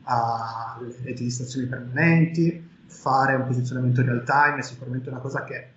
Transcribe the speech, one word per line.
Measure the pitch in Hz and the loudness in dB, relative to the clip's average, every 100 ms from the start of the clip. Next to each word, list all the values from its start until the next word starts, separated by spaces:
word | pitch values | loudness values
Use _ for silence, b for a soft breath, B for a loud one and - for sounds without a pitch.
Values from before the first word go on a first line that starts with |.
alle | - 123 117 113 113 104 113 120 120 120 | 0 0 0 -2 -4 -8 -10 -10 -12 -12
reti | 123 123 | -10 -4
di | 123 | -4
stazioni | 123 120 135 123 | -4 -6 -6 -4
permanenti, | 127 120 127 165 165 160 - 165 - - - - | -6 -6 2 4 6 4 4 0 0 -10 -20 -20
fare | - - 135 135 135 | -6 0 4 4 2
un | 123 | 0
posizionamento | 123 123 123 127 123 | -2 -2 0 2 4
real | 123 120 120 | 2 0 2
time | 139 147 131 | 4 4 2
è | |
sicuramente | 123 123 - 127 131 | -6 -10 -8 -8 -6
una | 127 | -8
cosa | 131 131 - | -6 -8 -8
che | 127 - | -12 -14